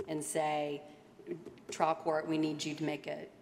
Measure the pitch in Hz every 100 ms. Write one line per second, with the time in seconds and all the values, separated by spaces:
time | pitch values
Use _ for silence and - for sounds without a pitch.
0 | - 156 151 165 151 151 147 143 - -
1 | - - - - - - - - 160 160
2 | 165 156 160 156 156 151 156 147 156 147
3 | 156 151 151 -